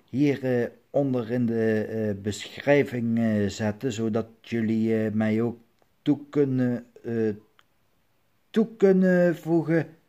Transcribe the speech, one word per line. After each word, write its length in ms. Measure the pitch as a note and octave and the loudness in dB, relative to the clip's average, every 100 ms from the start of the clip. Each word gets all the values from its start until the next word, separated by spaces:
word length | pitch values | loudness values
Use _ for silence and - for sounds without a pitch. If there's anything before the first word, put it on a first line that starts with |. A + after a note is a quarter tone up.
| _ | _
hier, 340 | B2 D3 C3+ | 0 0 0
eh, 260 | C3 B2 A#2 - _ | -2 -2 -2 -8 _
onder 420 | C#3 C#3 B2+ A2 | -2 0 -2 -2
in 140 | B2 A#2 | -2 0
de, 380 | A2+ A2+ G#2+ | 0 0 0
eh, 380 | G#2+ A2 G#2+ G2 | -2 -4 -4 -4
beschrijving, 1000 | G#2 G2 - - C#3 C#3+ C3 B2 A#2 A2+ | -6 -8 -10 -4 2 2 2 -2 -2 0
eh, 280 | A2+ G#2+ G2+ | 2 0 0
zetten, 440 | - G#2+ G#2 C3 | -2 -4 -4 -6
zodat 360 | G#2+ A2+ A2+ A2+ _ | -4 -2 -2 -4 _
jullie, 640 | - A#2 A2 A2 A2 A2 A2 | -6 -4 0 0 0 0 0
eh, 60 | |
mij 300 | G#2+ A2 A2 | 0 0 0
ook 180 | A#2 - _ _ _ _ | -2 -6 _ _ _ _
toe 180 | D3+ C#3+ - | -2 -2 -2
kunnen, 560 | D3 C#3 B2+ B2 A#2+ - - | 0 0 0 0 -2 -8 -14
eh, 320 | A#2 A2+ A2 G#2 - _ _ _ _ _ _ _ _ _ _ | -6 -2 -2 -4 -12 _ _ _ _ _ _ _ _ _ _
toe 260 | A3 A3 - | -2 -2 2
kunnen 580 | G3 F#3 F#3 F3+ F3 D#3+ | 4 6 4 4 4 0
voegen. 520 | D#3 E3+ D3 E3 D#3 - | 0 0 2 0 -2 -10